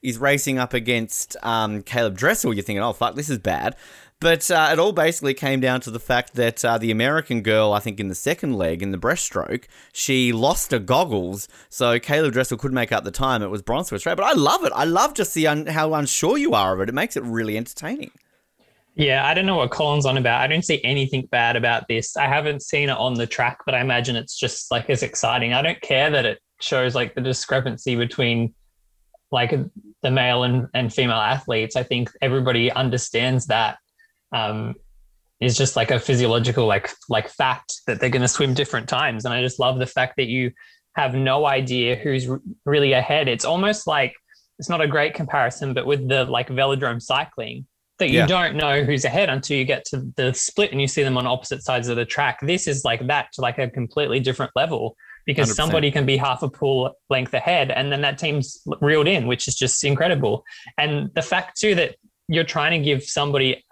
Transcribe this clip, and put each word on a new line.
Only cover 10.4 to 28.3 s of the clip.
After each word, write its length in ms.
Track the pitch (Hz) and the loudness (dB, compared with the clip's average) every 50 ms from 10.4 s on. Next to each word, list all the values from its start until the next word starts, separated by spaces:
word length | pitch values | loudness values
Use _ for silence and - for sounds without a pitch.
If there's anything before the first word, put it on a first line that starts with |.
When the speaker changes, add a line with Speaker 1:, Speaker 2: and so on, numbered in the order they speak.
| 117 139 - - - - | 2 2 2 0 -2 -2
Speaker 1:
her 80 | 139 120 | -2 -4
goggles, 680 | 101 90 127 139 185 170 117 101 90 87 95 104 - - - - - _ | 0 2 2 2 2 2 0 -2 -2 -2 -6 -8 -10 -14 -16 -20 -20 _
so 300 | - - 127 120 117 120 | -4 0 2 2 2 2
Caleb 340 | - - 135 151 160 147 120 | 0 0 0 2 2 2 2
Dressel 240 | 123 131 - - | 2 0 0 -2
couldn't 200 | 113 - 139 131 | -4 -4 -2 -2
make 160 | 127 120 110 - | -2 -2 0 0
up 120 | 104 - | -2 -2
the 60 | 98 | -4
time. 320 | 90 - 135 135 127 113 104 | -4 -2 0 0 0 0 -2
It 80 | 98 | -4
was 100 | 101 104 | -6 -8
bronze 280 | 92 - 117 143 180 - | -4 -2 -2 -2 -2 -4
for 60 | - | -6
Australia. 200 | 101 - 170 180 | -4 -2 -2 -2
But 80 | 170 196 | 0 2
I 60 | 247 285 | 2 4
love 320 | 247 143 147 208 - 359 | 4 4 4 4 4 2
it. 80 | - - | 0 0
I 100 | - 139 | 0 0
love 280 | 160 165 185 233 294 285 | 2 4 4 2 2 2
just 200 | - 208 - - | -2 -4 -2 0
the 120 | 170 156 | 0 2
un-, 200 | 156 147 151 156 | 2 2 0 -2
how 260 | - 156 156 156 156 156 | -2 -2 0 0 0 0
unsure 460 | 151 147 135 - - - 160 233 294 | 0 0 0 -2 0 2 2 2 2
you 160 | 285 339 - | 2 2 2
are 180 | 107 98 95 95 | 2 2 2 2
of 80 | 92 | 0
it. 80 | 95 104 | -2 -2
It 60 | 120 | -2
makes 220 | 139 175 233 - - | -2 -4 -4 -4 -8
it 40 | - | -6
really 340 | 120 113 113 113 107 107 110 | -4 -4 -2 -2 -2 -2 -4
entertaining. 540 | 120 - - - - 156 233 285 - - _ _ _ _ _ _ _ _ _ _ _ _ _ _ _ _ _ | -6 -8 -12 -12 -10 -8 -8 -8 -10 -14 _ _ _ _ _ _ _ _ _ _ _ _ _ _ _ _ _
Speaker 2:
Yeah, 320 | - 151 143 131 135 135 | 0 2 2 2 2 2
I 80 | 139 160 | 2 2
don't 120 | 175 190 | 2 2
know 100 | 190 190 | 2 2
what 160 | 170 131 - - | 2 2 0 0
Colin's 340 | - 156 147 147 147 139 | 0 0 2 2 2 2
on 100 | 135 131 | 2 2
about. 240 | 135 127 120 117 120 | 2 2 2 2 2
I 60 | 127 | 2
don't 180 | 135 151 165 180 | 2 2 0 0
see 160 | - 165 139 - | 0 0 0 0
anything 420 | 127 135 143 135 131 - 131 127 - | 0 0 0 0 0 -2 -2 -4 0
bad 260 | - 123 117 117 117 | 0 2 2 2 2
about 320 | 120 113 120 117 117 110 - | 2 2 2 0 0 -2 -2
this. 280 | 117 113 117 - - | -4 -4 -4 -4 -4
I 100 | - 143 135 | -2 0 0
haven't 340 | 135 147 147 151 147 139 - | 0 0 0 -2 -4 -4 -6
seen 260 | - - 147 143 143 | -4 -2 0 0 0
it 80 | 135 | 0
on 180 | - 110 131 127 | 0 0 -2 0
the 120 | 117 117 | -2 -2
track, 320 | 113 - - 127 123 123 - - | -4 -2 0 -2 -2 -2 -4 -4
but 80 | - 131 | -2 0
I 60 | 123 | 0
imagine 360 | 123 131 123 120 123 127 120 | 2 2 0 0 0 0 -2
it's 220 | 117 135 - - - | -4 -4 -8 -8 -4
just, 320 | - 120 - - - - | -4 -4 -4 -6 -6 -2
like, 180 | 127 117 113 - | -2 -2 0 0
as 140 | 143 120 - | 0 0 0
exciting. 500 | - - - - 113 117 123 120 117 120 | -4 -4 -2 0 0 0 2 0 0 0
I 80 | 127 | 0
don't 200 | 143 160 170 - - | 0 0 -2 -4 -4
care 260 | - 143 131 143 156 | 0 2 2 4 4
that 140 | 147 143 120 | 2 2 2
it 140 | 113 104 - _ _ _ _ - | 0 -2 -4 _ _ _ _ -6
shows, 320 | - - 131 127 127 120 | -2 0 2 2 2 0
like, 200 | 127 123 104 - | 0 -2 -2 -4
the 60 | - | -4
discrepancy 720 | 127 131 127 - - - 135 135 127 131 117 117 - - 123 | -2 -2 -2 -2 -2 -2 -2 0 0 -2 -6 -6 -4 -2 0
between, 580 | 117 120 117 - - 131 120 | 0 0 -2 0 0 0 2